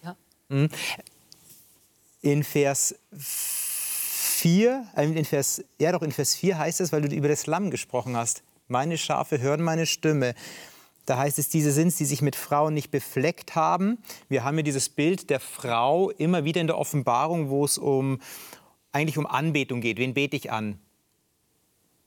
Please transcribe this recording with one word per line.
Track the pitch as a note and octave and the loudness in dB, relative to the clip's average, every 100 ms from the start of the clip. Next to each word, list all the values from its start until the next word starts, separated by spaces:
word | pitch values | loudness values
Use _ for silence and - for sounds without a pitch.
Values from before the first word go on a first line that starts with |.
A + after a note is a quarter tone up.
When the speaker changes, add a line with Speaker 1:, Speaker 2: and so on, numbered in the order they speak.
Speaker 1:
Ja. | E3 F3+ _ _ - | -16 -16 _ _ -4
Speaker 2:
Mhm. | C#3 D3+ - - - - _ _ - - - - _ _ _ _ _ | 0 0 0 -8 -8 -12 _ _ -20 -20 -20 -20 _ _ _ _ _
In | D3 D3 | 2 2
Vers | D3 D3+ C#3 C#3 - - _ - | 2 2 2 2 -2 -4 _ -14
vier, | C3+ - - - - - - - - - - - E3 F3+ A#3 C4+ A3+ - | -10 -6 -6 -6 -6 -6 -6 -6 -6 -4 -2 0 4 6 4 2 -4 0
äh, | |
in | D3 D#3+ | 2 2
Vers, | D3+ C#3+ C#3 - - - | 0 0 0 -2 -6 0
ja | D3+ | 2
doch, | F3+ | 2
in | D#3 | -2
Vers | C3 C#3 | -2 -2
vier | - F3+ E3+ | 0 0 0
heißt | D#3 - | 0 0
es, | F3+ | 0
weil | D3+ | 0
du | D3 | 0
über | C#3+ C#3+ | 0 2
das | D3+ - | 0 0
Lamm | D#3+ G3 | -2 0
gesprochen | A#2+ - B2+ B2+ A#2+ | -4 -4 -4 -2 -2
hast, | A#2 - - _ - | -2 -4 -8 _ -4
"Meine | B2 D3 D#3+ | -2 0 -2
Schafe | - C#3 B2+ D3 | 0 -2 0 0
hören | C3 D3+ | 2 2
meine | E3+ D#3+ D#3+ | 2 0 0
Stimme." | - D#3+ D3+ B2 A#2 - - - - - _ - | 0 2 2 2 -2 -10 -18 -20 -20 -20 _ -2
Da | B2+ | 0
heißt | C#3+ C#3+ | 0 0
es, | C#3+ | 0
"Diese | D#3+ D3 | 2 4
sind's, | C#3 E3+ - | 4 2 2
die | C#3+ | 0
sich | C#3 | 0
mit | C#3 | 0
Frauen | - - D3 D#3 | -2 -2 2 2
nicht | D3+ - | 0 -2
befleckt | C#3+ - - D3 - - - | -4 -4 -2 0 -2 -4 0
haben." | D#3+ F3 G3 A#3+ - - - | 2 2 0 -2 -6 -18 -4
Wir | C3+ | -2
haben | B2 D#3 | 0 0
hier | |
dieses | D3 C3+ - | 0 0 -2
Bild | - D3+ F#3 - | 0 0 0 0
der | C3+ | -2
Frau | - - C3 A#2 B2 E3 F#3+ | -4 -10 -2 2 4 4 2
immer | - D#3 F3+ | 0 2 2
wieder | D3 E3+ | 2 0
in | E3 | 0
der | E3 | 0
Offenbarung, | D3+ D3+ B2+ A#2+ D3+ E3+ C#3+ | -2 -2 0 2 2 0 0
wo | C#3 C#3+ | 2 2
es | - | 0
um, | - C3+ C3+ C3 - - - - _ _ _ | 2 2 2 -2 -6 -18 -18 -20 _ _ _
eigentlich | C#3+ D#3 D3 | -2 0 -2
um | C#3+ | -2
Anbetung | B2+ D#3+ D3+ C3 B2 | 0 0 0 0 -2
geht. | A2+ G#2+ | -2 0
Wen | C3 | 0
bete | B2+ C#3 C#3 | 0 0 -2
ich | - | -4
an? | A2+ G#2+ G2+ _ _ _ _ _ _ _ _ _ _ _ _ | -4 -4 -8 _ _ _ _ _ _ _ _ _ _ _ _